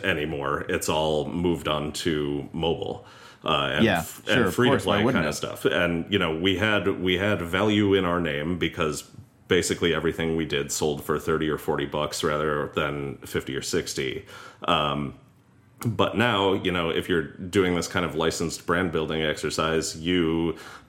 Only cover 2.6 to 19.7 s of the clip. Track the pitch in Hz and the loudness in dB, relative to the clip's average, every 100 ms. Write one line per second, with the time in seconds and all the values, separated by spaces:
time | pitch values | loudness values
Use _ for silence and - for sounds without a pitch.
2.6 | 80 80 - - - - - - - 76 | -2 -2 -4 -8 -12 -20 -20 -8 -2 0
3.6 | 69 71 110 87 82 - - 110 101 85 | 0 2 2 2 -2 -8 0 2 2 2
4.6 | 123 123 92 82 110 85 76 78 - - | 4 4 2 2 2 2 0 -2 -6 -2
5.6 | - 80 87 85 82 98 85 80 95 90 | 0 2 2 0 0 0 0 0 0 2
6.6 | 107 104 92 - 92 90 104 98 85 92 | 2 2 0 0 0 2 2 0 0 0
7.6 | 107 104 101 95 90 87 82 73 78 87 | 4 4 6 4 4 0 0 -2 -2 -2
8.6 | 82 - 78 69 - - - _ - 90 | -2 0 -2 -2 -10 -18 -20 _ 2 2
9.6 | - 92 87 78 82 78 82 80 76 71 | 2 2 2 2 0 0 0 0 0 -2
10.6 | 73 - 78 73 - 76 - 78 78 71 | -2 0 0 -2 -2 -2 0 0 0 -2
11.6 | - 73 71 76 76 - 80 76 76 73 | -2 -2 -2 -2 -4 -2 -2 0 0 0
12.6 | 69 - 76 71 69 62 - 87 76 67 | -2 -2 -2 -2 -6 -8 -6 -6 -4 -6
13.6 | - 87 - - 67 - - - - - | -2 -2 -2 -4 -4 -6 -10 -18 -18 -8
14.6 | - 82 73 71 69 - - _ _ _ | 0 2 2 0 -4 -8 -20 _ _ _
15.6 | - - 120 98 98 - 120 101 98 98 | -20 -6 -4 0 0 4 2 4 4 2
16.6 | 90 90 82 - 85 87 73 - 92 101 | 2 0 0 0 0 0 0 -8 -2 2
17.6 | 92 87 80 95 85 73 82 - 82 - | 4 2 0 -2 -2 0 0 0 -4 -4
18.6 | - 85 92 80 78 80 78 73 76 71 | -2 0 2 0 -2 -2 -2 -2 -4 -2
19.6 | 80 | 0